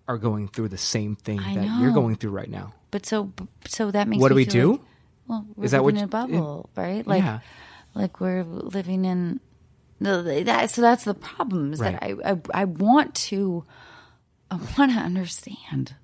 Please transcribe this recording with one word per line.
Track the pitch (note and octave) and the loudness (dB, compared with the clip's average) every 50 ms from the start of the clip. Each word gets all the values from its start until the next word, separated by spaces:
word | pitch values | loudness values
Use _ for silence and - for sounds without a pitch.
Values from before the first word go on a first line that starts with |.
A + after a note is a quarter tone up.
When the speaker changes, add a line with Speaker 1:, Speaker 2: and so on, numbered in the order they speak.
| _ - | _ -6
Speaker 1:
are | B2 A#2 | -4 -2
going | G2+ A#2+ G#2+ G#2+ G#2 G2 | 0 0 0 0 -2 -4
through | - - A2+ G#2 | -4 -4 -4 -4
the | F#2 F#2 | -4 -4
same | - - - A2+ G#2 G#2 G#2 | -4 -2 -2 -2 -2 -2 -4
thing | - - - G#2+ G2+ | -6 -6 -4 -4 -4
Speaker 2:
I | G2 F#2+ G2 | -2 -2 -2
Speaker 1:
that | F#2+ G2 G2+ A3+ A#3+ | -2 -2 0 0 2
you're | B3 B3+ | 2 4
Speaker 2:
know. | A#3+ | 4
Speaker 1:
going | - - - A2+ | 4 4 2 0
through | - - G#2+ G2 | -2 -4 -4 -4
right | F#2+ - - | -6 -8 -8
now. | G#2+ F#2+ F#2+ G2 - _ _ _ | -10 -12 -12 -12 -16 _ _ _
Speaker 2:
But | - G3+ G3 | -8 -8 -6
so, | - A3 G#3+ G3+ | -4 -4 -4 -4
b-, | G3 - - F#3 - _ _ - | -6 -10 -14 -16 -16 _ _ -14
so | - - - A3 G#3 G3 | -8 -6 -4 -2 0 0
that | G#3 G3+ G3+ | 0 0 2
makes | A2 G#2 | 4 6
Speaker 1:
What | C3 C3+ | 6 8
do | C3 | 8
Speaker 2:
me | C3+ | 6
Speaker 1:
we | C3 | 6
Speaker 2:
feel | A2+ G#2 | 6 4
Speaker 1:
do? | A#2+ B2 E3+ A#3+ | 4 6 4 4
Speaker 2:
like, | C#4+ - _ _ _ _ _ _ _ _ - | 2 -2 _ _ _ _ _ _ _ _ -8
well, | A3+ A3 G#3 G#3+ G#3+ | -8 -8 -8 -10 -8
we're | G#3 G3+ | -6 -2
Speaker 1:
Is | - | 0
that | C#3 C3+ C3 | 2 4 4
Speaker 2:
living | C#3+ G#3 G#3 G3+ F#3+ | 4 4 2 0 -2
Speaker 1:
what | - - | -2 -4
Speaker 2:
in | B3+ | -2
a | - - | -2 0
Speaker 1:
you, | E3+ | 0
Speaker 2:
bubble, | D#3+ D3 C#3+ D#3 - - _ | -2 -2 -4 -10 -12 -12 _
right? | - F3 E3+ F#3+ G#3+ A#3 | -8 -6 -4 -4 -4 -2
Like, | - G3 F#3+ G3 | 0 2 2 2
Speaker 1:
Yeah. | C#3+ G#2+ A#2 - - - - - - - - - _ - | 2 -2 -6 -10 -16 -20 -20 -20 -20 -20 -20 -20 _ -6
Speaker 2:
like | G3+ G3+ F3+ - - | -4 -4 -4 -4 -4
we're | F#3 F#3 F#3 F#3 F3+ | -4 -2 -2 -2 -4
living | E3 E3+ - - - F3+ G3 F#3 F3 F#3 F#3 F#3+ | -6 -8 -10 -10 -8 -6 -6 -4 -4 -2 -2 0
in | F#3 F3+ F3+ F3+ F3 - C4+ - _ _ _ _ _ _ _ _ _ _ - | 0 0 0 -2 -2 -4 -6 -8 _ _ _ _ _ _ _ _ _ _ -6
the, | - G3 G3 F3 F3 E3+ C#3 C#3+ F3+ | -2 0 0 0 0 -2 -2 0 0
that. | A3+ B3 - - A3+ | 2 2 2 2 0
So | - - A#3 | 2 4 6
that's | A#3 A#3+ A#3 - | 6 6 4 2
the | G#3+ G3 | -4 -6
problem, | - - - - - F4 C4 F#3 F3 D3 C#3 D3+ | -6 -8 -10 -8 -6 -4 -2 -2 -2 -2 -2 -2
is | D3+ | -2
that | A#2 G2 F2+ - - | -2 -2 -2 -4 -6
Speaker 1:
Right. | - G2 - - | -8 -8 -4 -2
Speaker 2:
I, | - G3 | -2 -2
I, | E3+ - - - F3+ G3 | 0 0 0 0 2 0
I | |
want | F#3+ E3+ D3+ G3 G#3+ B3 D4+ - - - - - | -2 -2 2 4 6 6 6 6 2 0 -6 -4
to, | - G3+ G3 G3+ F#3+ F3 E3+ D#3 - - - - - - - - _ _ _ _ _ _ _ _ - | -4 -2 -2 0 0 -2 -2 -6 -10 -16 -20 -20 -20 -20 -20 -20 _ _ _ _ _ _ _ _ -10
I | F#3+ E3+ - - - | -8 -8 -8 -2 2
wanna | - C#4+ C4+ B3 A3 | 2 4 4 4 2
understand, | D#3 E3+ F3+ F#3+ F#3 E3+ - - - - G3 - - - D3+ C3+ C3 - - - | 0 -2 -2 -4 -4 -4 -8 -10 -10 -12 -16 -16 -12 -6 -4 -4 -4 -6 -8 -12